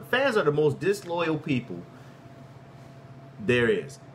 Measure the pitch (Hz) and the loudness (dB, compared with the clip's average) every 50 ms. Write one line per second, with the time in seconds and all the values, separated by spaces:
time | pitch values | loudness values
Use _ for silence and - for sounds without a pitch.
0 | - - 233 254 277 277 220 208 165 147 147 151 151 147 135 135 147 185 208 - | -6 -2 0 2 2 4 4 4 4 4 4 4 4 2 2 2 0 0 0 0
1 | - 170 170 175 165 160 160 151 - 160 139 120 - - 90 85 87 - - - | -4 -4 -2 -2 0 0 0 -2 0 0 -2 -2 -2 -4 -8 -12 -12 -14 -18 -20
2 | - - - - - - - - - - - - - - - - - - - - | -20 -20 -20 -20 -20 -20 -20 -20 -20 -20 -20 -20 -20 -20 -20 -20 -20 -20 -20 -20
3 | - - - - - - - - 104 95 123 123 120 113 104 87 73 - - - | -20 -20 -20 -20 -20 -18 -14 -4 0 2 4 4 4 4 2 2 -2 -6 -12 -18
4 | - - | -20 -20